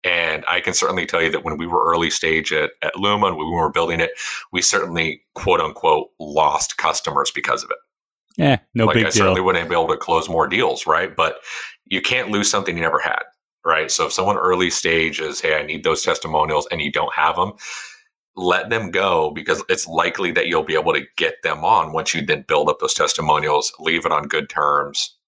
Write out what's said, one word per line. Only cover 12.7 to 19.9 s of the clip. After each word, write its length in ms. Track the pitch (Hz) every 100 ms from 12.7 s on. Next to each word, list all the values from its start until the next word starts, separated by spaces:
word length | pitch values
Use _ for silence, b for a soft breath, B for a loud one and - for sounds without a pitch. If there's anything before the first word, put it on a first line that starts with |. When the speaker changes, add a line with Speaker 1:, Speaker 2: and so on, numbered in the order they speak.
| 85
Speaker 1:
you 60 |
never 160 | 82 76
had, 240 | - - - _ _ _ 85
right? 240 | 80 78
So 160 | - 80
if 80 |
someone 240 | - 95 101
early 320 | 92 90 90
stage 500 | - 87 82 80 76
is, 220 | 78 71
"Hey, 140 | 80 78
I 80 |
need 200 | 76 78
those 200 | 82 78
testimonials," 640 | - 80 82 76 76 76 -
and 120 | 82
you 100 | 73
don't 220 | 73 80
have 260 | - 78 87
'em, 140 | 95 - B B B B B _ _ -
let 340 | 90 90 107
them 220 | 113 101
go, 400 | 92 98 85 78
because 320 | 76 76 80 -
it's 180 | 92
likely 440 | -